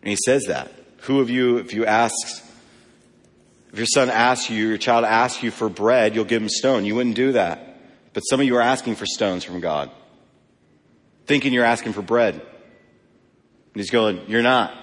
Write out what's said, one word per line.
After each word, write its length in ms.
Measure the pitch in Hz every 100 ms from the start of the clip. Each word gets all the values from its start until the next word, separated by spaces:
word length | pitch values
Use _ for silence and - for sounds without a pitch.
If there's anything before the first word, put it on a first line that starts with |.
And 100 | 104
he 60 | 101
says 280 | - 139
that. 260 | 123 69 67 - - _
Who 180 | - 135
of 80 | 123
you, 300 | 123 123 120
if 160 | 87
you 100 | 104
ask, 300 | 110 107 117 - - - - - - - _ _ _ _ _ _ _ _ _
if 60 | 101
your 80 | 113
son 240 | - 127
asks 380 | 110 120 127 -
you, 200 | 113 110
your 100 | 107
child 260 | - 117
asks 380 | 113 110 127 -
you 80 | 117
for 180 | - 110
bread, 460 | 92 104 113 110
you'll 100 | 110
give 160 | 110 117
him 80 | 107
stone? 360 | - 131 127
You 100 | 101
wouldn't 220 | 110 123 110
do 160 | 131
that. 440 | 123 87 80 - - - - _
But 80 | -
some 200 | - 131
of 60 | 139
you 100 | 123
are 60 |
asking 320 | 120 131 -
for 120 | 110 101
stones 360 | - 104 90
from 180 | 87 90
God, 300 | 85 76 73 - - _ _ _ _ _ _ _ _ _ _ _ -
thinking 260 | 143 135
you're 120 | 123
asking 300 | 120 120 -
for 80 | 101
bread. 320 | 95 120 113
And 80 | - - - - - _ _ _ _ _ _ _ _ _
he's 160 | 107 101
going, 320 | 120 110 90 -
"You're 140 | 113
not. 300 | 120 127 101 -